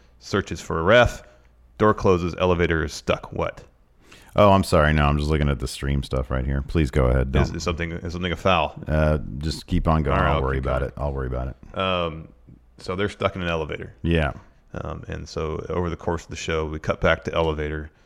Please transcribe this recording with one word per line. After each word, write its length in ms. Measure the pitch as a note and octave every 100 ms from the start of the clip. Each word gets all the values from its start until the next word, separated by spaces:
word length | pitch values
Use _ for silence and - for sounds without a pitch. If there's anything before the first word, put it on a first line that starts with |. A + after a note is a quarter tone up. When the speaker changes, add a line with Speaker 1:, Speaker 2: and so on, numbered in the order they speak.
| _ _
Speaker 1:
searches 420 | - G2+ - D#2+
for 180 | - E2
a 40 |
ref. 400 | E2+ A#2+ A#2 - - _ _ _ _ -
Door 160 | G#2+
closes, 400 | G#2+ G#2+ F2+ F2 -
elevator 460 | F#2 E2+ E2+ D#2+
is 80 | D#2
stuck. 400 | - - - -
What? 300 | - E2 - - _ _ _ - - - -
Speaker 2:
Oh, 140 | G#2
I'm 100 | F#2+
sorry. 280 | - E2+ D2+
No, 140 | D#2 D2
I'm 100 | D2
just 120 | D2
looking 180 | D#2 D2
at 100 | C2
the 80 | C2
stream 340 | - C#2 C#2
stuff 280 | C2+ C2 B1+
right 140 | C2+
here. 180 | B1+ C#2
Please 280 | - E2+ D2
go 160 | D2 B1
ahead. 220 | C2 C2
Speaker 1:
Is, 140 | C2+ C2
Speaker 2:
Don't. 80 | E2+
Speaker 1:
is 60 |
something, 300 | - D#2+ E2+
is 200 | E2+ F2+
something 180 | F2 F2+
afoul? 420 | E2 G2 F2 D2 - -
Speaker 2:
Uh, 320 | D#2 D2+ D2+ - C2
just 280 | D#2 - -
keep 220 | F2 E2+
on 140 | D#2+
going. 140 | C#2 F#2
Speaker 1:
All 40 |
right, 60 | F2
Speaker 2:
I'll 60 | D#2
Speaker 1:
I'll 60 |
Speaker 2:
worry 140 | C2+ C2+
Speaker 1:
keep 60 |
Speaker 2:
about 160 | C2 C2
Speaker 1:
going. 80 | C2
Speaker 2:
it. 40 | -
I'll 140 | C#2+
worry 140 | C2+ C2
about 220 | B1 B1+
it. 300 | - - -
Speaker 1:
Um, 500 | F#2+ F2+ E2+ D#2+ D#2+ - - - _ -
so 160 | -
they're 140 | F#2 G2+
stuck 260 | - G2 F#2+
in 60 |
an 60 | F2
elevator. 460 | E2 D#2 D#2 - -
Speaker 2:
Yeah. 300 | E2 E2 C#2+ - - _ _
Speaker 1:
Um, 280 | - D2+ D#2+ E2
and 200 | D#2+ D2+
so 360 | E2 D#2+ D#2+ -
over 180 | E2+ F2
the 60 | D#2+
course 280 | - E2
of 60 | -
the 60 | D#2+
show, 300 | - D#2+ D#2
we 120 | D#2
cut 220 | - D2+
back 240 | F2 E2
to 100 | -
elevator. 560 | E2 E2 D2+ D2+ D2+ D2+ -